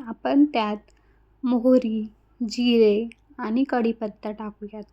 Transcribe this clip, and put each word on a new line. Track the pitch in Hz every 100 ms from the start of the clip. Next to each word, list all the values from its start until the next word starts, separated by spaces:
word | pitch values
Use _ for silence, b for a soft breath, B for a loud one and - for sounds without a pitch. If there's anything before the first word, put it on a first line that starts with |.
| 233
आपण | 226 254 277 294
त्यात | 247 214 214 - _ _ _ _ _
मोहरी, | 254 240 247 254 233 220 214 - _ -
जिरे | 226 240 247 233 220 208 233 - _ -
आणि | 220 233 269
कढीपत्ता | 254 233 226 220 208 214
टाकूयात. | 208 214 - 208 214 208